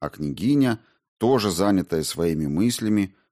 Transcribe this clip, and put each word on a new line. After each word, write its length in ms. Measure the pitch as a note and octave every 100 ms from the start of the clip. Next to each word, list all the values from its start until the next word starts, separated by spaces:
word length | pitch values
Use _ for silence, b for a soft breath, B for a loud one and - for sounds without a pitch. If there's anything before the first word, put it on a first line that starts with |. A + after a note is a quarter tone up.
а 80 | D2
княгиня, 680 | - D2 C2+ A2+ C#3+ C3 A2+ b b b _
тоже 320 | A2+ C3 G#2
занятая 520 | E2+ G2+ G2 - D#2+
своими 440 | D2 - E2+ D#2 D2
мыслями, 680 | D2+ A#2 A#2+ A2 G#2 F#2+ - _